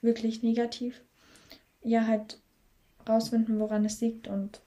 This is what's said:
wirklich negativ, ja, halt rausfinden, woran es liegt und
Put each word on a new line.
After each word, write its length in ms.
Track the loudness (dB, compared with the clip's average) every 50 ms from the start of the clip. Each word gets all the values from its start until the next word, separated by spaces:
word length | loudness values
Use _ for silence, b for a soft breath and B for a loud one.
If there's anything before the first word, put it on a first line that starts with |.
wirklich 420 | 2 2 0 2 0 -4 -4 0 0
negativ, 600 | 0 2 2 0 -2 -4 -6 -8 -8 -8 -10 -20 _ B B B B B B B B B B B B _ _ -2
ja, 240 | 2 2 2 4 4
halt 340 | 2 0 0 -6 -16 -20 _ _ _ _ _ _ _ _ _ _ _ _ -4 2
rausfinden, 500 | 2 2 2 2 2 2 2 2 2 0
woran 260 | 0 0 0 0 0
es 160 | 0 0 -2
liegt 260 | -2 -2 -2 -4 -10 -6
und 320 | -6 -4 -6 -6 -10 -16 _